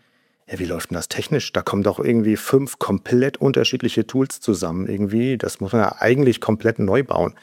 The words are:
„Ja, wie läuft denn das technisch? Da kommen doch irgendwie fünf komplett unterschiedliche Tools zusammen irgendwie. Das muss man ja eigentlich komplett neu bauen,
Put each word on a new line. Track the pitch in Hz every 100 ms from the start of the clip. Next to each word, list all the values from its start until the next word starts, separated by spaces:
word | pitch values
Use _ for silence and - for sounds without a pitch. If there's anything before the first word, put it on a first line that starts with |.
| _ _ _ _ _
„Ja, | 98
wie | 90
läuft | 85 -
denn | 87
das | -
technisch? | - - 143 -
Da | -
kommen | - 101
doch | 98 -
irgendwie | - 117 110 107
fünf | - 135 135 -
komplett | - 98 - 123 131 -
unterschiedliche | 139 135 117 127 120 - 110
Tools | 127 135 -
zusammen | - 95 90 85 95
irgendwie. | 101 101 110 123 123
Das | - -
muss | 98
man | 117
ja | 101 -
eigentlich | 107 131 135 110
komplett | - 107 113 113
neu | 104 110
bauen, | 135 - 87 -